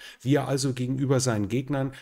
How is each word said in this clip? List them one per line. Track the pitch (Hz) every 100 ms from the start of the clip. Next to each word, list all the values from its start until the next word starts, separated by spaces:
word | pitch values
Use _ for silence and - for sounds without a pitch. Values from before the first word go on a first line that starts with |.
| - -
Wie | 123
er | 143 127
also | 139 135
gegenüber | 127 123 135 135 131
seinen | 127 110 98
Gegnern | 120 135 139 135 -